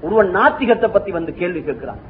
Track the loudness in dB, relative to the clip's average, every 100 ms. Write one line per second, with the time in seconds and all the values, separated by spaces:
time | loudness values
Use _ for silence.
0 | 2 2 4 4 2 2 0 2 4 0
1 | 0 -6 -6 -4 -4 -4 -6 -8 -8 -12
2 | -16